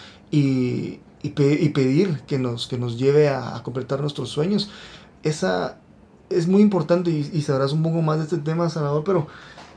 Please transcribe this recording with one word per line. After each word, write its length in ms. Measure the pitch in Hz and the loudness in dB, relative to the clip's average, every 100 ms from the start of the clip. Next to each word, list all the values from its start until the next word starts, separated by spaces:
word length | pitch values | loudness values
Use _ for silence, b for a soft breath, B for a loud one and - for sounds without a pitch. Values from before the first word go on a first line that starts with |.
| B B - | B B -2
y, 640 | 151 139 131 123 123 - - - - | 2 2 2 0 -2 -6 -10 -18 -10
y 60 | 147 - | -8 2
pe-, 220 | 143 151 | 2 4
y 60 | 151 | 2
pedir 520 | 143 131 147 196 143 - | 2 2 2 2 -2 -4
que 120 | 139 | -4
nos, 280 | 123 117 - | -2 -4 -6
que 100 | 123 | -6
nos 220 | 120 117 | -4 0
lleve 300 | 135 147 147 | 2 4 4
a, 260 | 131 120 | 2 -6
a 80 | 117 | -10
completar 380 | - 127 - 139 | -8 -8 -6 -4
nuestros 280 | 147 147 120 | -4 -6 -6
sueños. 420 | 143 175 208 - B B B B - | -4 0 0 -2 B B B B -6
Esa 540 | 156 151 185 180 165 - _ - - - - | -4 -2 -2 -2 -4 -10 _ -20 -20 -20 -4
es 180 | 185 165 | -2 4
muy 140 | 196 | 6
importante 500 | 208 185 147 175 170 | 6 4 2 2 2
y, 180 | 151 143 | -2 -2
y 100 | 160 | -4
sabrás 300 | 147 135 139 | 0 0 0
un 120 | 156 | 0
poco 180 | 160 165 | 0 0
más 160 | 156 156 | 0 0
de 60 | |
este 140 | 156 160 | -2 -4
tema, 300 | 151 165 170 | -2 -2 -2
Salvador, 340 | 165 143 151 | -2 -2 0
pero 240 | 175 180 147 B B B B | 0 0 -2 B B B B